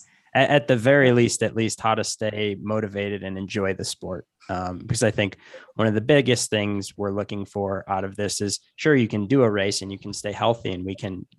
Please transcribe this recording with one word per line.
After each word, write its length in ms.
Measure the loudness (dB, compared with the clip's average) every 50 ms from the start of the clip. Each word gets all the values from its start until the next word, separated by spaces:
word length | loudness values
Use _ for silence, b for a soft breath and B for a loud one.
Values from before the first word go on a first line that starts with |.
| b b b b b b 2
at, 160 | 4 4 6
at 180 | 4 4 4 4
the 80 | 2
very 360 | 4 4 6 6 6 6 6
least, 320 | 6 6 6 4 2 0 -2
at 100 | -2 0
least 260 | -2 -2 -2 -2 -2
how 140 | 0 0 0
to 80 | 0
stay 540 | -2 -4 -6 -4 -6 -4 -4 -2 -2 -2 -4 -4
motivated 640 | -4 -4 -2 -2 -2 -4 -4 -4 -4 -4 -4 -6
and 160 | -6 -8 -6 -8
enjoy 360 | -8 -6 -4 -2 -2 -2 -2
the 100 | -4 -6
sport. 420 | -8 -8 -10 -10 -10 -10 -10 -12 _ _ _ _ -8
Um, 280 | -6 -6 -6 -6 -8 -8
because 260 | -6 -6 -2 0 0
I 80 | 0
think 240 | 2 0 -2 -2 -4 B B B B B B B B
one 100 | 0 0
of 80 | 2 2
the 60 | 2
biggest 500 | 2 4 4 6 6 4 2 0 0 -2
things 440 | -2 -2 0 -2 -2 -4 -6 -8 -8
we're 160 | -6 -6 -4
looking 320 | -4 -4 -6 -6 -6 -8 -8
for 440 | -8 -6 -6 -4 -4 -4 -6 -4 -4
out 140 | -4 -4
of 140 | -4 -4 -4
this 240 | -4 -4 -4 -2 -2
is, 180 | -4 -4 -4 -6 -10 _ _
sure, 220 | -2 2 4 4
you 100 | 4 4
can 200 | 2 0 -2 0
do 180 | 2 4 4 4
a 60 | 4
race 320 | 2 2 0 0 -2 -4
and 100 | -6 -8
you 80 | -10 -10
can 120 | -12 -12
stay 200 | -12 -10 -8 -8
healthy 400 | -6 -2 0 0 0 0 -4 -6
and 120 | -6 -6 -6
we 120 | -8 -8
can 280 | -6 -8 -8 -8 -10 -12 -14 _